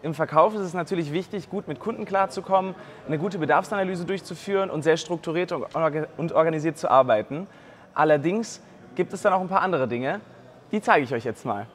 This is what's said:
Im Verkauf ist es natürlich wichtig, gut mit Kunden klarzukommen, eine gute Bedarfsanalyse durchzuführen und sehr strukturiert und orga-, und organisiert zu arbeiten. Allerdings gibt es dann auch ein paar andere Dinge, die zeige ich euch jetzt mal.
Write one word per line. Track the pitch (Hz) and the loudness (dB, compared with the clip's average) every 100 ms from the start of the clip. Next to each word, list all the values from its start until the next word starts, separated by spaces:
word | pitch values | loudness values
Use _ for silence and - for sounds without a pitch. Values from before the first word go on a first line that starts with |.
Im | 151 | -6
Verkauf | 151 156 151 185 | -4 2 4 4
ist | 214 | 2
es | 185 | -4
natürlich | 180 160 190 151 | -4 -2 -2 -2
wichtig, | 160 185 208 - | -4 -4 -10 -6
gut | 196 180 | -8 -8
mit | 143 | -8
Kunden | 214 226 214 | -6 -6 -2
klarzukommen, | 190 190 196 175 190 190 180 - - - | 0 0 -2 0 0 0 -8 -16 -18 -6
eine | 156 | -4
gute | 196 185 | -2 -2
Bedarfsanalyse | 151 151 185 202 190 180 170 | 2 2 2 -4 -2 -4 -6
durchzuführen | 190 - 170 - 196 196 | -6 -8 -14 -2 -2 0
und | 156 | 0
sehr | 151 160 | 2 2
strukturiert | - 170 170 160 180 | 0 -6 -4 -2 -2
und | 160 113 151 | -4 -4 0
orga-, | 160 147 151 - | 0 0 -6 -6
und | 160 | 0
organisiert | - 160 160 156 147 | 4 4 2 -2 -2
zu | - | 4
arbeiten. | 131 127 107 107 143 196 - - - - | 6 6 2 0 -8 -10 -16 -20 -20 -12
Allerdings | - 156 151 156 208 226 - - - - | 0 4 4 4 -2 -4 -12 -20 -20 -14
gibt | - 175 | -4 -4
es | 196 | 0
dann | 208 | 2
auch | 185 | 2
ein | 185 | 2
paar | 190 | 0
andere | 180 170 127 | 2 0 0
Dinge, | 120 131 202 - - - - - | -2 -2 -4 -10 -20 -20 -20 -6
die | 214 | -4
zeige | 226 185 | 4 2
ich | 123 | 2
euch | 123 | -4
jetzt | 117 104 | -4 -6
mal. | 131 101 110 | -6 -6 -6